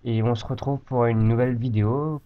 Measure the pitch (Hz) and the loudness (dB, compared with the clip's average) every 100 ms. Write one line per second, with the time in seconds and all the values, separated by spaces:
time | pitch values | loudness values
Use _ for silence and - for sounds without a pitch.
0 | 123 113 110 117 - 131 - 139 - 127 | -2 0 0 -2 -4 -6 -4 -6 -4 0
1 | 120 113 110 117 123 120 123 107 104 127 | 2 2 2 4 2 0 -2 0 0 0
2 | 151 151 | -2 -6